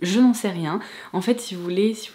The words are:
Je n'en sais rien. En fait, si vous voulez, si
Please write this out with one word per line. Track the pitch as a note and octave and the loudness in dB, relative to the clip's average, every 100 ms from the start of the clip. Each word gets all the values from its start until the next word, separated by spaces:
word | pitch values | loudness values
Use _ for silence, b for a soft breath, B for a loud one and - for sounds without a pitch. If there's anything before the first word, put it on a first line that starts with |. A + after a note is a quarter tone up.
Je | F3 G#3+ | 0 4
n'en | B3+ | 6
sais | A3+ G#3 | 4 0
rien. | E3+ D#3 G3 B B B | -2 -2 -4 B B B
En | F#3 | -2
fait, | F#3 A#3+ | 0 -2
si | - F3+ | -2 -8
vous | |
voulez, | F3 F3+ G#3+ | -2 2 2
si | A3 - | 0 -8